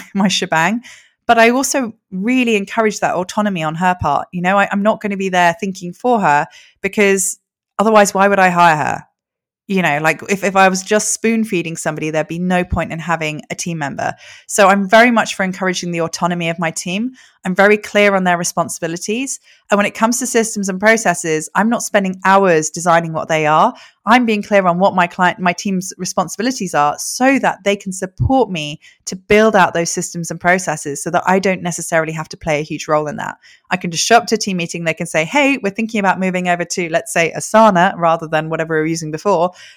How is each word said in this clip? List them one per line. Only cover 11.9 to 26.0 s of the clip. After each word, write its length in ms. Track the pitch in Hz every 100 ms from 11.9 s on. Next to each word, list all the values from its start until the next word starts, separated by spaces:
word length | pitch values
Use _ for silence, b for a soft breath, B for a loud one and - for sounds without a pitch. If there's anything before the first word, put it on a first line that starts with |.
| 156 156
there'd 180 | 156 151
be 120 | 165
no 260 | 180 180
point 260 | 180 180 160
in 80 | 160
having 440 | 160 160 156 151 -
a 40 |
team 220 | 165 175 165
member. 380 | 143 - - - B B B
So 220 | - 190
I'm 200 | 202 190
very 220 | 226 247
much 240 | 226 -
for 80 | -
encouraging 480 | 190 185 185 180 175
the 100 | 170
autonomy 480 | 165 - 175 175 165
of 100 | 165
my 120 | 165
team. 420 | 165 180 190 247 254 B B
I'm 100 | 190
very 240 | 185 202 214
clear 360 | - 208 208
on 100 | 196
their 120 | 185 175
responsibilities. 1040 | 175 - 160 - 165 170 - 226 269 - b b b
And 80 | 202
when 80 | 202
it 80 |
comes 240 | - 226 240
to 80 | 254
systems 420 | 233 220 214 190
and 120 | 185
processes, 680 | 214 226 202 175 165 156 156
I'm 140 | - 214
not 140 | 226
spending 380 | - 208 190 185
hours 440 | 190 196 190 160 151
designing 440 | - 175 170 165
what 160 | 160 -
they 180 | 160 151
are. 260 | 156 214 247 B B -
I'm 200 | 247 233
being 160 | 214
clear 240 | 202 202 185
on 120 | 175
what 160 | 196
my 120 | 185 175
client, 320 | - 180 -
my 140 | 180
team's 400 | 175 208 190 180
responsibilities 760 | -